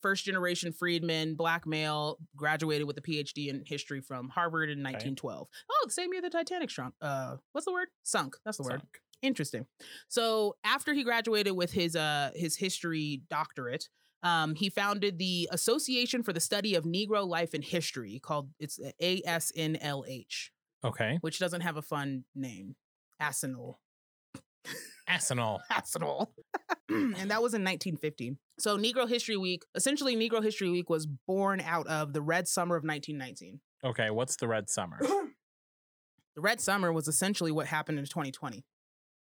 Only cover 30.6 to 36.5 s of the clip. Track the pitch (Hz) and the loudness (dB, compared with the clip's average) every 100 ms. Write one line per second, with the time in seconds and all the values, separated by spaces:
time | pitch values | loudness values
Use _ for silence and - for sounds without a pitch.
30.6 | 190 175 175 160 151 135 - 190 196 190 | 2 2 2 0 0 -6 -2 2 4 2
31.6 | 165 170 - 156 151 147 147 170 175 - | 0 0 0 0 0 -2 2 2 2 2
32.6 | 175 170 156 147 147 147 127 135 87 113 | 2 2 0 -2 -4 -6 -6 -10 -14 -18
33.6 | _ - 131 120 110 110 123 - 120 110 | _ -4 -2 2 2 2 0 0 2 0
34.6 | 101 - 180 - 285 392 330 - _ _ | 0 -2 -2 0 2 2 0 -8 _ _
35.6 | _ _ _ _ _ _ _ - 185 | _ _ _ _ _ _ _ -2 0